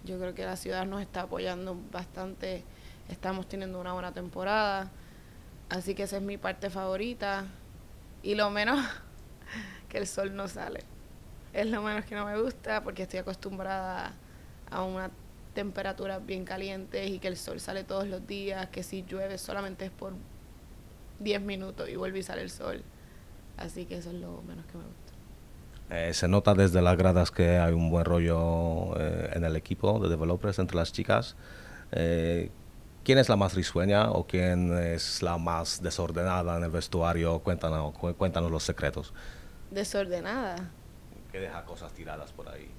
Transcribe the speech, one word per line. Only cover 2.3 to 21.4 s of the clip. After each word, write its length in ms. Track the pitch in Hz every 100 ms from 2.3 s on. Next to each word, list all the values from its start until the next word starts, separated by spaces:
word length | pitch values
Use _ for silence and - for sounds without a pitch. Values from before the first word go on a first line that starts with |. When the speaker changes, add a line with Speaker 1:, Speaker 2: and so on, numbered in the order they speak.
| 190 190 180 - - - - -
Speaker 1:
estamos 380 | 180 185 190 185
teniendo 320 | 196 190 185
una 140 | 180
buena 180 | 180 180
temporada, 800 | 180 180 180 185 214 208 196 190 - - - - - - - -
así 260 | 185 185 196
que 80 |
esa 140 | 196 196
es 40 |
mi 140 | 196 202
parte 320 | 190 190 196
favorita. 760 | 185 190 190 226 240 202 196 190 - - - - - - -
Y 120 | 190 208
lo 140 | 208
menos, 280 | 208 214 285 247 - - - - -
<laughs> 520 | - 226 202 190 -
que 80 | 208
el 80 | 196
sol 280 | - 196 196
no 120 | 196
sale. 360 | - 170 - - - - - - - -
Es 120 | 190 220
lo 160 | 220
menos 240 | 214 214 208
que 80 |
no 120 | 208 208
me 140 | 208
gusta, 440 | 254 247 - 214
porque 200 | 208 190
estoy 160 | 185 185
acostumbrada 920 | 185 185 202 190 190 190 185 185 185 - - - - - -
a 140 | -
unas 260 | 185 185 185 - - - -
temperaturas 720 | - 202 190 196 190 196 190 190
bien 200 | 190 180
calientes 640 | 190 196 190 190 196 196
y 100 | 185
que 80 | 190
el 100 | 180
sol 220 | - -
sale 240 | - 190
todos 240 | 190 196 202
los 180 | 185 -
días, 400 | 202 196 190 185
que 160 | -
si 200 | 180 190
llueve 340 | 180 190 196 185
solamente 480 | - 202 196 190 190
es 60 |
por 220 | - 196 185 - - - - - - - - - -
diez 220 | 208 208